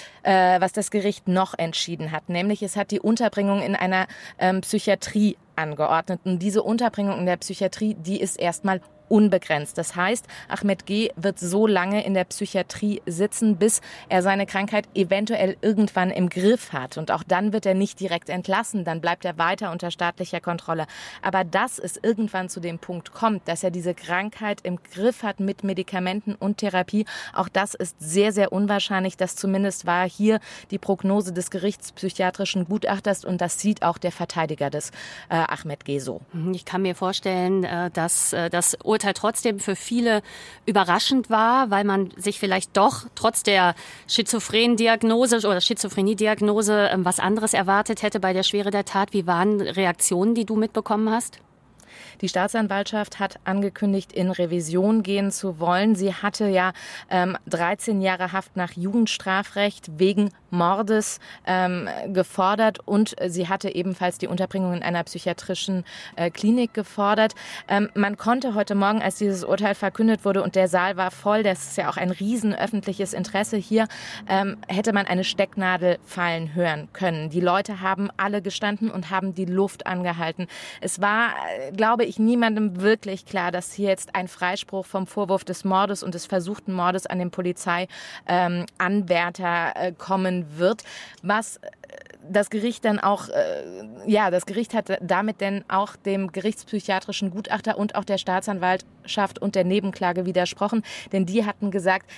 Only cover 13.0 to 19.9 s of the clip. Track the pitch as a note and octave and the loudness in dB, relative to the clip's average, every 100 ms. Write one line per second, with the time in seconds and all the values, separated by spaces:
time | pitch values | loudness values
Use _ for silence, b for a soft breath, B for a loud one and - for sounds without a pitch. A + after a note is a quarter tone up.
13 | - E3+ G#3 - A3 F3+ G#3+ - B B | -4 -2 -2 2 2 4 4 2 B B
14 | B F#3 F#3 G3 G3 G3 G3+ G#3 - - | B 2 4 2 0 -2 0 0 0 0
15 | F3+ G3 G#3+ A3+ F#3+ - G#3+ G#3 G#3 - | 2 2 2 0 0 2 2 2 2 2
16 | G3 - F3+ F3+ G3 A#3+ - C#3+ B2+ - | 0 2 0 2 4 4 0 -10 -8 -6
17 | D#3 B3+ - F#3 G#3 G#3 G3 F#3+ G3+ - | -2 -2 0 0 0 0 2 2 0 -2
18 | F#3+ E3+ - F3+ F3+ F#3+ A3+ G#3 E3+ E3 | -4 -4 -4 -6 0 0 0 -4 -4 -2
19 | E3+ F3+ F3+ D#3+ E3+ G3 G3+ F3 F3 | -2 -2 -2 0 0 0 -4 -6 -6